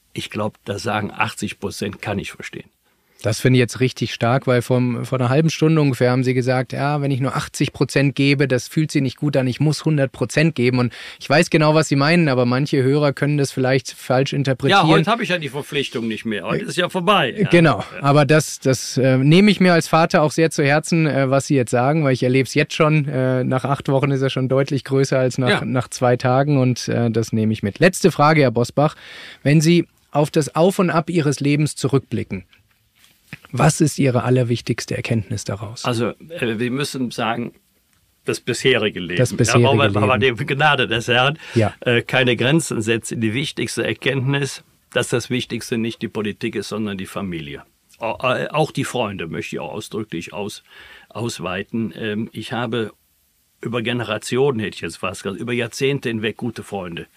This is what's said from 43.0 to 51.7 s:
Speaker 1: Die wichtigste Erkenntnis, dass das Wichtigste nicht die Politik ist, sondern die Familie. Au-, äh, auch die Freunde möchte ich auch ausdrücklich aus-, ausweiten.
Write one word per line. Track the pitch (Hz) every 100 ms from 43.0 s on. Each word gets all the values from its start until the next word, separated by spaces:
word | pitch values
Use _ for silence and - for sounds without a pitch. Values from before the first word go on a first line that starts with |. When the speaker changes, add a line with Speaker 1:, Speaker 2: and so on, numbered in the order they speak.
| - -
Speaker 1:
Die | 110
wichtigste | 110 147 - 113 - -
Erkenntnis, | 110 135 135 127 139 139 - - _ _
dass | 113 120
das | 127 -
Wichtigste | 123 - 117 - 117
nicht | 113 -
die | 104
Politik | 113 107 - 117 107
ist, | 123
sondern | 107 107 98
die | 90
Familie. | - 98 85 71 69 - _ _ _
Au-, | 113 - 127
äh, | 120 -
auch | 151 156
die | -
Freunde | 123 123 110 95 85
möchte | 78 - -
ich |
auch | 67
ausdrücklich | - - - 85 82 85
aus-, | - 101 - - - - - -
ausweiten. | - 117 - 87 92 101